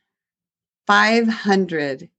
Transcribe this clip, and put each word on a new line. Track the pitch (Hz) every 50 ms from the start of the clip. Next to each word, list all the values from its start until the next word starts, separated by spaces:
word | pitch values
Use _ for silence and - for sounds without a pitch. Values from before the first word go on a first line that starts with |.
| _ _ _ _ _ _ _ _ _ _ _ _ _ _ _ _ -
five | - 202 208 214 214 226 233 233
hundred | 226 220 - - 202 196 190 190 165 165 156 147 139 131 - 170 - _